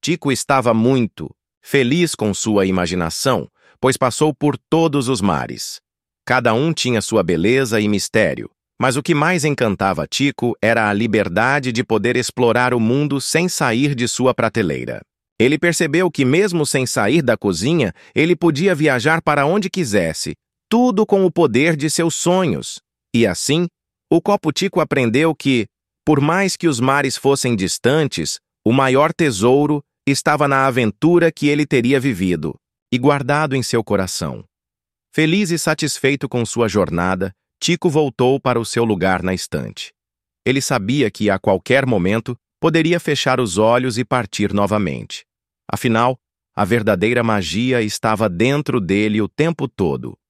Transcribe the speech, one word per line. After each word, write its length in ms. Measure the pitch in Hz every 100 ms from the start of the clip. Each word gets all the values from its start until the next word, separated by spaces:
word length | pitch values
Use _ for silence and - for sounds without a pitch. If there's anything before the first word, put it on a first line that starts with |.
Tico 300 | - 170 143
estava 420 | 131 - 135 120
muito 640 | 113 117 135 110 - 78 - _ _
feliz 540 | - 143 123 160 170
com 180 | - 107
sua 320 | 95 - 104
imaginação, 840 | 95 92 87 90 82 - 139 117 65 _ _ _
pois 160 | 127 131
passou 360 | 131 - 151
por 240 | 147 151 -
todos 520 | _ 156 165 143 120
os 120 | 127
mares. 600 | 98 76 62 60 - - _ _ _ _
Cada 300 | - 127 120
um 180 | 113 156
tinha 300 | 160 127 113
sua 200 | - 110
beleza 580 | 85 85 92 131 131 110
e 80 | 107
mistério, 600 | 104 - 113 95 64 53 _ _ _
mas 180 | 127 127
o 60 |
que 120 | 143
mais 300 | 156 156 180
encantava 600 | 147 139 117 95 98 85 76
Tico 500 | - 143 - 120 110
era 260 | 107 113 107
a 40 |
liberdade 800 | 101 117 107 92 85 120 143 131
de 100 | 117
poder 340 | 123 110 110 123
explorar 560 | 120 - 123 113 123
o 60 | 123
mundo 420 | 110 131 147 139
sem 280 | - 156 175
sair 460 | - 135 117 143
de 120 | 135 120
sua 260 | - 127
prateleira. 680 | 120 113 113 95 67 62 55 - _ _ _
Ele 200 | 120 151
percebeu 520 | 175 165 160 151 185
que, 140 | -
mesmo 400 | 131 151 208 175
sem 220 | 147 143 127
sair 340 | - 104 156
da 160 | 131 110
cozinha, 560 | 101 87 110 170 113 - -
ele 220 | - 160 175
podia 380 | 170 143 190
viajar 460 | 165 151 127 120 160
para 240 | 160 147
onde 240 | 139 196 196
quisesse, 680 | - 147 101 85 78 - 76 _ _ _
tudo 360 | 226 247 202
com 220 | 214 196 190
o 40 |
poder 460 | 170 160 113 156 160
de 140 | 151
seus 240 | - 165
sonhos. 680 | - - 180 180 80 60 - _ _ _
E 140 | 117 110
assim, 400 | 87 - 151 175 _ _ _ _
o 120 | 170
copo 320 | - 202 160
Tico 280 | 165 190 -
aprendeu 540 | - - 120 117 160
que, 320 | 151 139 127 101 _ _ _
por 160 | - 151
mais 360 | 147 175 196 -
que 120 | 170
os 120 | 127
mares 360 | 131 139 139 -
fossem 380 | 139 139 127
distantes, 840 | 113 92 - 117 147 147 - 76 - _ _
o 80 | -
maior 400 | 131 135 131 156
tesouro 720 | 170 160 104 113 135 147 147 - _ -
estava 420 | 139 - 147 143
na 180 | 139 135
aventura 640 | 123 113 - 156 175 165
que 180 | - 143
ele 180 | 147 147
teria 340 | 135 120 135
vivido 580 | 131 101 92 85 76 - _ _ _
e 60 | 123
guardado 580 | 131 143 127 143 156 131
em 60 |
seu 200 | 120 120
coração. 600 | 110 101 92 - 80 58 - _ _ _ _ _ _
Feliz 380 | - 156 185 202
e 80 | 165
satisfeito 680 | - 156 151 - 135 143 135
com 160 | 123
sua 240 | 117 - 113
jornada, 640 | 95 87 82 90 92 95 - _ _
Tico 300 | - 165 185
voltou 500 | 151 147 - 127 135
para 220 | 135 120
o 40 |
seu 200 | 113 -
lugar 380 | 117 101 92 92
na 100 | 90
estante. 600 | 92 - 78 58 - - _ _ _ _ _
Ele 160 | - 135
sabia 500 | - 131 98 139 113
que, 200 | - 104
a 80 | 95
qualquer 480 | - 95 - 131 131
momento, 520 | 110 90 107 113 123 _ _
poderia 400 | 160 160 160 170
fechar 400 | - 143 - 127
os 180 | 120 90
olhos 400 | 110 120 127 110
e 60 |
partir 480 | 127 127 113 - 104
novamente. 720 | 101 101 107 92 64 53 - - _ _ _ _
Afinal, 500 | - 123 113 120 131 _ _ _
a 100 | -
verdadeira 600 | 98 117 107 98 104 120
magia 580 | 113 104 85 87 127 123
estava 460 | 110 - 113 107 110
dentro 520 | 85 120 139 151 127
dele 400 | 90 98 107 107
o 80 | 101
tempo 380 | - 156 165 139
todo. 500 | - 90 67 60 -